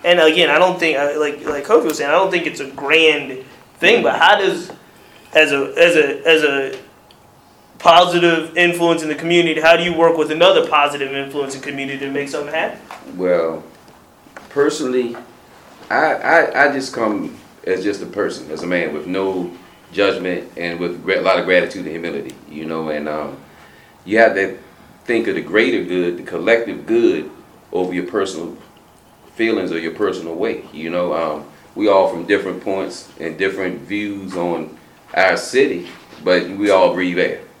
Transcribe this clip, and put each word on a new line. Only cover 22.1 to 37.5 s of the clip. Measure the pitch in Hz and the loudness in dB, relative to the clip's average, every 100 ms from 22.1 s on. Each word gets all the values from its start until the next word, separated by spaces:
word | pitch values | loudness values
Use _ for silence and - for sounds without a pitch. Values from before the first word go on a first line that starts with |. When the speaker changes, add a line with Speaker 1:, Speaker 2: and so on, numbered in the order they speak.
| 71 80 78 - | -8 -10 -16 -18
Speaker 2:
you | 76 | -12
know, | 80 80 80 | -8 -8 -6
and, | 76 76 | -6 -6
um, | 76 73 67 - - - - - _ | -8 -10 -14 -20 -20 -20 -20 -20 _
you | 90 110 | -2 4
have | 113 | 4
to | 95 95 - - - - - | 4 -2 -6 -20 -20 -20 -18
think | - 120 104 | -2 0 0
of | |
the | 82 | -4
greater | 80 101 131 110 | 0 2 2 0
good, | 87 90 87 87 | -2 -2 -2 -4
the | |
collective | - 82 95 113 113 80 73 | -8 -4 2 2 0 -8 0
good | 117 113 76 76 - - - _ | 2 4 2 -6 -16 -20 -20 _
over | 92 90 | -4 -2
your | 90 - | -4 -4
personal | 107 92 80 85 - - _ _ _ _ _ - | -4 -4 -6 -10 -14 -20 _ _ _ _ _ -20
feelings | - 113 104 90 | -4 -2 -2 -4
or | 82 | -6
your | 80 | -6
personal | - 101 80 82 | -4 -4 -4 -8
way, | 82 110 - - | -6 -6 -6 -12
you | 76 80 | -12 -6
know. | 87 87 | -4 -2
Um, | 78 80 73 - - - | -2 -4 -6 -12 -20 -16
we | - 104 | -2 4
all | 95 92 | 4 4
from | 85 | 0
different | 87 101 95 87 | 0 0 0 -6
points | 104 98 - - - - | -4 -4 -6 -10 -18 -12
and | 82 80 | -10 -4
different | 98 95 92 80 | -4 -2 -6 -6
views | 71 104 104 98 95 90 | -8 -8 -6 -10 -10 -6
on | 87 82 80 - _ _ - | -4 -4 -8 -16 _ _ -6
our | - 92 85 | 0 0 0
city, | - 131 - 87 - - - - | -2 0 0 -2 -10 -20 -20 -6
but | 80 90 87 | 0 0 0
we | 98 101 | -2 2
all | 95 90 | 4 4
breathe | 87 90 87 | 2 -2 0
air. | 80 - - | -2 -4 -14